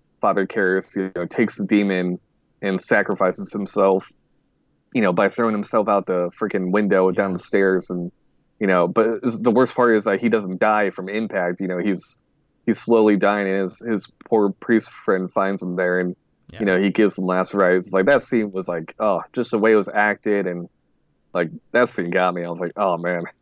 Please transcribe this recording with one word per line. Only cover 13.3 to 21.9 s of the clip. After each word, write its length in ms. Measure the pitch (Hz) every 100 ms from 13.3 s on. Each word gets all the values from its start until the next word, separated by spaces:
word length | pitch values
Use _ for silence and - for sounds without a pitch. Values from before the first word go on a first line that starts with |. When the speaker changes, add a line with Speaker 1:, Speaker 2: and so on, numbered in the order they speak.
| 104 98
Speaker 1:
and 140 | 98
his, 180 | 92 -
his 320 | 117 104 - _ -
poor 260 | 113 101
priest 400 | - - 113 -
friend 400 | - - 95 92
finds 320 | - 98 98
him 120 | 92 90
there, 240 | 90 90
and, 160 | 90 - _ _ -
Speaker 2:
Yeah. 80 | 98
Speaker 1:
you 60 | 101
know, 100 | 92
he 140 | 101
gives 260 | 101 104 95
him 80 | 92
last 300 | 92 92 101
rites. 360 | 90 92 95
Like, 140 | 95 101
that 160 | 139
scene 300 | - 117 104
was 160 | 95 90
like, 260 | 85 82 -
oh, 240 | 107 90 -
just 160 | 127 117
the 80 | 110
way 140 | 110
it 60 | 107
was 120 | 98
acted, 560 | 107 104 101 107 101 92
and, 240 | 87 87 _ _ _ _ _ _
like, 160 | 87 85 - _
that 180 | 120
scene 220 | 120